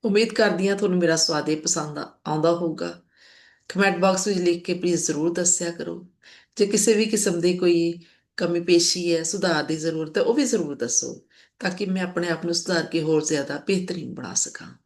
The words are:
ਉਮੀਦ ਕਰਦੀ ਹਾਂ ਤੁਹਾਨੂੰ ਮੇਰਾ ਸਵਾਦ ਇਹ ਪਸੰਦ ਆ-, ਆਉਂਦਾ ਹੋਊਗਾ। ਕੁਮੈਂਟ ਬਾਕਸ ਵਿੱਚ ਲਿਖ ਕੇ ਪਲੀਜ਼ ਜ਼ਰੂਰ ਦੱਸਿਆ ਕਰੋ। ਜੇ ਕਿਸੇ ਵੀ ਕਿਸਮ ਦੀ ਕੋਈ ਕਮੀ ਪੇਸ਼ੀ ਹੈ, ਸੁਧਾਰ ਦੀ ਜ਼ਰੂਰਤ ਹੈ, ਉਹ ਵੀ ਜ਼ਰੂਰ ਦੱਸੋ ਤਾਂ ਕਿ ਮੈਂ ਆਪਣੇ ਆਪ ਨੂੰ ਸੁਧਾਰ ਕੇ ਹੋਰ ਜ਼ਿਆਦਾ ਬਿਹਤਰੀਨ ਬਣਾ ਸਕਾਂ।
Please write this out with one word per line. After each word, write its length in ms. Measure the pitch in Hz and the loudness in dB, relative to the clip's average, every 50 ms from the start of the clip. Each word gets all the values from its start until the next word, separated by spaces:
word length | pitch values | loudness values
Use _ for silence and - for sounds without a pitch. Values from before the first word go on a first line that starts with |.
| - | 0
ਉਮੀਦ 280 | 233 196 208 226 220 - | 2 2 2 2 2 2
ਕਰਦੀ 360 | - 220 202 180 175 190 196 | 2 2 2 2 2 0 0
ਹਾਂ 80 | 196 | 0
ਤੁਹਾਨੂੰ 220 | 196 208 196 180 180 | 2 0 0 2 2
ਮੇਰਾ 160 | 170 160 165 | 4 2 2
ਸਵਾਦ 340 | 160 - - 160 151 147 151 | 2 2 2 0 0 0 0
ਇਹ 80 | 156 | -2
ਪਸੰਦ 400 | 156 - - - 165 151 151 147 | -2 0 -2 -2 -2 -4 -6 -8
ਆ-, 160 | 147 - - _ _ _ | -10 -10 -12 _ _ _
ਆਉਂਦਾ 240 | - 156 156 156 165 | -4 -2 2 4 2
ਹੋਊਗਾ। 500 | 170 175 175 165 156 - 170 170 170 - _ _ _ _ - - - - - _ _ _ _ _ - | 2 2 0 -4 -4 -4 -6 -8 -8 -12 _ _ _ _ -20 -20 -20 -20 -20 _ _ _ _ _ 0
ਕੁਮੈਂਟ 240 | 180 196 196 180 | 2 2 2 2
ਬਾਕਸ 300 | 175 180 190 185 185 185 | 4 2 2 2 2 0
ਵਿੱਚ 120 | 208 202 180 | -2 0 2
ਲਿਖ 260 | 180 175 170 175 - | 2 2 2 0 -2
ਕੇ 80 | - 180 | -4 -4
ਪਲੀਜ਼ 320 | 180 175 180 175 160 - | -2 0 0 0 0 0
ਜ਼ਰੂਰ 280 | - 151 147 156 170 170 | -2 -2 0 0 -2 0
ਦੱਸਿਆ 380 | 180 175 170 - - 175 170 | 0 0 0 0 0 -2 -6
ਕਰੋ। 360 | 170 170 - 170 170 175 180 - _ _ _ - - - _ _ _ | -6 -8 -10 -10 -10 -12 -14 -20 _ _ _ -20 -20 -20 _ _ _
ਜੇ 120 | - 196 | 0 0
ਕਿਸੇ 260 | 202 214 208 - 233 220 | 2 2 2 4 4 4
ਵੀ 120 | 208 220 | 4 4
ਕਿਸਮ 340 | 214 220 202 185 202 170 170 | 2 0 0 0 0 0 2
ਦੀ 180 | 165 180 180 | 2 2 2
ਕੋਈ 420 | 180 185 175 175 170 170 170 170 - - _ _ _ _ _ _ | 4 4 4 4 4 2 0 -2 -6 -12 _ _ _ _ _ _
ਕਮੀ 220 | - 180 170 175 175 | -4 -2 -2 -2 -2
ਪੇਸ਼ੀ 560 | 170 175 175 170 170 - - 185 175 175 170 | 2 4 4 6 6 4 0 0 0 0 0
ਹੈ, 80 | 165 165 | 0 0
ਸੁਧਾਰ 400 | 165 - 196 185 185 165 151 151 | -4 -4 -2 0 0 0 0 0
ਦੀ 140 | 156 160 | -2 -4
ਜ਼ਰੂਰਤ 400 | 156 156 165 160 160 160 151 - | -2 -2 -2 -2 -2 -4 -2 0
ਹੈ, 60 | 202 170 | 0 2
ਉਹ 100 | - 240 | 2 2
ਵੀ 120 | 294 277 | 2 2
ਜ਼ਰੂਰ 300 | 240 233 208 170 143 143 | 2 2 0 0 -2 -4
ਦੱਸੋ 460 | - - 120 - - - - - - _ _ _ _ - _ _ _ | -6 -4 -2 -2 -2 -2 -4 -10 -14 _ _ _ _ -20 _ _ _
ਤਾਂ 120 | - 185 | -6 -6
ਕਿ 140 | 185 180 202 | -4 -4 -4
ਮੈਂ 180 | 185 185 190 185 | -4 -2 -2 -4
ਆਪਣੇ 260 | 180 180 175 175 175 | -4 -4 -4 -2 -2
ਆਪ 160 | 165 156 - | -2 -2 -2
ਨੂੰ 80 | 170 170 | -2 -2
ਸੁਧਾਰ 320 | 165 - - 185 165 156 | -2 -2 0 0 0 0
ਕੇ 160 | - - 165 | 0 -2 -2
ਹੋਰ 240 | 156 156 160 151 156 | 0 2 2 2 2
ਜ਼ਿਆਦਾ 380 | 151 156 143 139 139 139 143 - | 0 -2 -2 -2 -4 -8 -8 -2
ਬਿਹਤਰੀਨ 480 | - 196 185 180 180 180 - - 123 117 | -2 -2 -2 -2 -4 -8 -8 -8 -10 -12
ਬਣਾ 180 | - 127 87 - | -12 -12 -6 -4
ਸਕਾਂ। 400 | - - - - - 82 85 92 _ _ | -4 -4 -4 -8 -16 -18 -18 -20 _ _